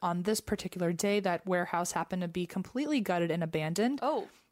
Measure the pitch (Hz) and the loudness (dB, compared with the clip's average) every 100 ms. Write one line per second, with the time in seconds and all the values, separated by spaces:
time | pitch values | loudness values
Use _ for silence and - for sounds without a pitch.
0 | 175 175 180 214 - 208 185 180 175 170 | 0 0 0 0 0 -4 -4 -2 0 2
1 | 202 208 196 175 190 180 175 175 180 170 | 2 2 2 0 2 0 2 0 0 -2
2 | 165 185 175 180 175 196 - 254 294 285 | -2 -2 -2 -2 -4 -4 -4 -2 0 0
3 | 190 175 170 170 160 160 156 175 233 277 | 2 2 2 0 0 0 0 2 2 2
4 | 262 311 - - _ | 0 -2 -4 -12 _